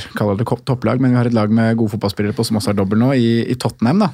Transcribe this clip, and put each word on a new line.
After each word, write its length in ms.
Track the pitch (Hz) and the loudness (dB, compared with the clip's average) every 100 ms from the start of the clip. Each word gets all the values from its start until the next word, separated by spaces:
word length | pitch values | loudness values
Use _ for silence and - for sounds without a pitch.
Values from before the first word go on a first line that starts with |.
| - - | -6 -4
kaller 220 | 104 101 | -2 0
det 80 | 117 | -2
ko-, 100 | 123 | -2
topplag, 360 | - 123 - 127 | -2 -2 0 0
men 100 | 131 | 2
vi 60 | 123 | 2
har 80 | 120 | 2
et 80 | |
lag 160 | 117 107 | 2 2
med 260 | 113 113 113 | 2 2 2
gode 140 | 110 | -2
fotballspillere 420 | 107 101 - 104 | -2 -4 -2 -2
på 140 | 104 113 | -2 -2
som 100 | 110 | -2
også 120 | - | -2
har 20 | 101 | -2
dobbel 160 | 95 107 | 0 2
nå, 140 | 127 | 2
i, 300 | 135 117 117 - | 2 2 2 0
i 40 | 127 | -2
Tottenham, 420 | 113 - 113 202 | -4 -2 0 2
da. 100 | 185 | 0